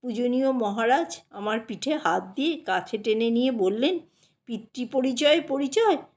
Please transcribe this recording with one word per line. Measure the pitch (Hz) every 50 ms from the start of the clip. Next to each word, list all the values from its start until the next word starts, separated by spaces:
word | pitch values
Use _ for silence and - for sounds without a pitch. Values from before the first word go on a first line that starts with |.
পূজনীয় | - 247 226 226 240 247 247 254 269 269
মহারাজ | 269 247 220 202 202 226 226 233 254 302 339 330 - - _ _
আমার | - 208 202 208 214 226
পিঠে | 226 - 208 170 - 262 311
হাত | 302 - 165 170 185 190 190 -
দিয়ে | - 277 320 320 -
কাছে | - - 190 185 180 - - 214
টেনে | 208 233 214 220 233 233
নিয়ে | 233 233 247 262
বললেন, | 247 226 190 190 202 220 254 320 381 330 - _ _ _ _ _ _ _ _
"পিতৃপরিচয় | - 233 202 - - _ 254 247 233 - 269 254 269 254 240 302 294 302 339
পরিচয় | - - 269 277 277 262 - 440 453 427 339 262 - - _